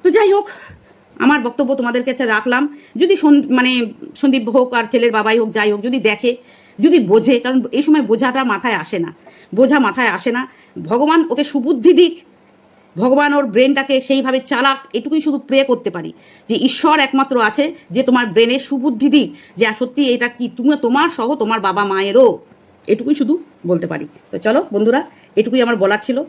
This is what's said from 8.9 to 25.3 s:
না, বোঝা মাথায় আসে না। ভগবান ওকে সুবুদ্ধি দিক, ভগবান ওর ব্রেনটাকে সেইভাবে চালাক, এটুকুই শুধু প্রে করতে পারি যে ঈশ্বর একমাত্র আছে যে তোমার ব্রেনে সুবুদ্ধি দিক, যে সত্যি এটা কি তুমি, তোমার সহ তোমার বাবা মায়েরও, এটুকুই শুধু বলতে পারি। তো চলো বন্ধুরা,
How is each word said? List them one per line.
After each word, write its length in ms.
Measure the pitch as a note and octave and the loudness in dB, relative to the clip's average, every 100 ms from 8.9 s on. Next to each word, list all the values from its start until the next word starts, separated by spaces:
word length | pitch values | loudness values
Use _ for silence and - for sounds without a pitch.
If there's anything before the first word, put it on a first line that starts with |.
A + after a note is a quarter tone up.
| F#3+ | -6
না, 140 | E3 - - - _ F#3+ | -6 -10 -20 -20 _ 0
বোঝা 240 | B3 C#4+ | 2 4
মাথায় 280 | A3 G#3+ A#3 | 0 0 -2
আসে 240 | F#3 B3 | 0 -4
না। 160 | A#3+ C4 _ _ - | -4 -8 _ _ -16
ভগবান 420 | D#3+ A#3 D4 E4 D#4+ | -4 0 2 2 0
ওকে 140 | C#4 | -2
সুবুদ্ধি 500 | D4 C#4+ B3 C4+ A3 | -2 -4 -2 2 4
দিক, 300 | D4+ F4 - _ _ _ _ _ _ _ E3 | 6 4 0 _ _ _ _ _ _ _ -4
ভগবান 360 | B3 C#4 D4 | 0 2 2
ওর 120 | C#4+ C4 | 0 0
ব্রেনটাকে 560 | G3+ C4+ C#4 C4+ C4 | 2 2 0 0 -2
সেইভাবে 380 | C4 C4+ C4 C4 | 0 -2 0 -4
চালাক, 380 | C4 A#3+ C4+ C4+ - | -4 -2 -2 -4 -6
এটুকুই 280 | A3 C#4 D#4 | -8 -4 -4
শুধু 160 | D4+ C#4 | -2 -6
প্রে 260 | - C4+ | -2 0
করতে 260 | C4+ A#3+ G#3 | 0 -2 -4
পারি 240 | F3 D#3+ - _ - - | -10 -14 -18 _ -20 -6
যে 60 | A#3 | -2
ঈশ্বর 440 | C4 - D4 D#4 | -2 0 2 2
একমাত্র 420 | C4+ C4+ C4+ B3 | 2 0 0 0
আছে 340 | G#3+ G#3+ D4+ E4+ _ | 0 0 -4 -6 _
যে 120 | G#3 | -2
তোমার 220 | B3+ B3 A#3 | 0 0 2
ব্রেনে 340 | F#3 A#3 C4 | 2 2 0
সুবুদ্ধি 500 | - C#4 C#4 A3+ C4+ | -4 -4 -4 0 2
দিক, 240 | C#4+ F3+ - - F3+ | 2 0 -8 -20 -2
যে 100 | A3 G#3+ | -2 -2
সত্যি 340 | B3 C#4+ C4+ | -6 -2 0
এটা 140 | A#3+ A#3+ | 0 -2
কি 220 | A#3+ A#3+ - | -6 -10 -2
তুমি, 180 | B3 D4 | -2 0
তোমার 280 | A#3+ C4+ E4 | 0 0 0
সহ 260 | E4 A#3 D4 | -2 -4 -2
তোমার 240 | G#3+ A3+ | -2 -2
বাবা 260 | F#3+ F3+ G3 | -2 -2 -2
মায়েরও, 540 | F#3+ G3 A3 B3 F3 - _ _ _ - | -2 2 4 4 2 -12 _ _ _ -4
এটুকুই 280 | A3 B3 D4 | -2 0 -2
শুধু 280 | A#3+ E4 - _ E3+ | 0 -4 -6 _ -4
বলতে 200 | F3 F3 | -4 -4
পারি। 200 | E3 - _ _ | -8 -10 _ _
তো 60 | - | -6
চলো 280 | G#3+ C4 F4+ | 0 0 -2
বন্ধুরা, 300 | G#3 G#3+ C4 F#4+ _ _ | -2 0 0 -4 _ _